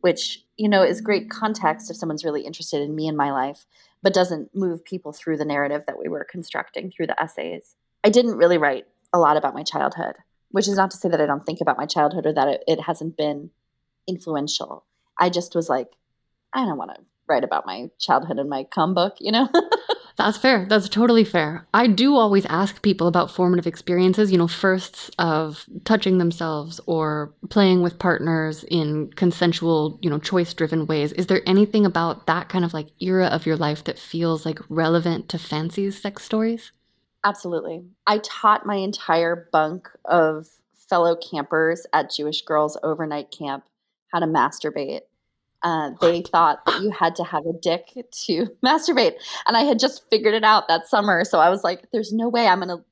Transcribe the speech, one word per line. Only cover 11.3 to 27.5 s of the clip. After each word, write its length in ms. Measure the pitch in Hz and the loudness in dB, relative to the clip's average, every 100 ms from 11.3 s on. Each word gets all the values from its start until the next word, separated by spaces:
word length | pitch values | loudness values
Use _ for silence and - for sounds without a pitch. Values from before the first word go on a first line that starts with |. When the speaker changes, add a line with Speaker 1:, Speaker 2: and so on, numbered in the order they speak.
| 147 | 0
Speaker 1:
think 160 | - 160 | -4 -4
about 160 | 156 135 | -2 -2
my 80 | 147 | -2
childhood 400 | 180 147 175 151 | 0 0 0 -2
or 60 | |
that 160 | 151 139 | 0 0
it, 160 | - - | 0 -2
it 140 | 160 | -2
hasn't 360 | 160 165 160 - | -2 -6 -6 -4
been 340 | 151 143 160 _ _ _ _ _ - | -4 -4 -12 _ _ _ _ _ -10
influential. 760 | 180 - 151 147 - - - _ _ _ - | -10 -6 -6 -4 -6 -8 -14 _ _ _ 0
I 100 | 180 | 2
just 260 | 175 175 | 2 -2
was 140 | 170 165 | -4 -2
like, 200 | 135 123 _ _ _ _ _ _ | -4 -4 _ _ _ _ _ _
"I 100 | - | -4
don't 140 | 233 147 | -4 -4
wanna 180 | 87 - _ _ _ | -8 -14 _ _ _
write 160 | 139 | -2
about 220 | - 78 - | 0 -4 -4
my 240 | 95 - _ | -10 -12 _
childhood 400 | - 131 165 143 | 0 0 0 -6
in 100 | 139 | -4
my 160 | 139 | -6
cum 300 | 135 - 160 | -6 -2 0
book," 200 | 180 185 - | 2 -2 -2
you 120 | - | -2
know? 160 | 220 262 | 0 2
<laughs> 40 | 349 - 440 - - - - | 2 2 -2 -2 -8 -8 -2
Speaker 2:
That's 200 | 202 220 | -2 2
fair. 300 | 262 240 185 | 2 2 4
That's 200 | 214 190 | 2 2
totally 360 | 208 233 233 | 2 6 6
fair. 420 | 220 175 151 170 - | 6 2 0 -6 0
I 140 | 208 240 | 2 4
do 300 | 196 262 285 | 4 4 6
always 280 | 220 196 196 | 6 4 2
ask 360 | 160 196 - | 0 -2 0
people 240 | 208 196 170 | 0 2 2
about 240 | 175 165 | 2 0
formative 360 | - 180 180 170 | 0 2 2 0
experiences, 640 | 165 - 180 185 185 208 | -8 -4 2 4 4 4
you 60 | 185 | 4
know, 120 | 170 | 2
firsts 640 | - 190 185 180 - - - | 0 0 0 -4 -14 -14 -4
of 460 | 170 156 156 151 - 175 | 0 0 -2 -8 -16 -14
touching 340 | - 220 196 185 | 0 0 4 2
themselves 600 | 170 170 165 156 156 165 | 2 -2 -6 -6 -8 -12
or 480 | - 165 156 151 147 _ | -4 -2 -2 -4 -6 _
playing 320 | - | -2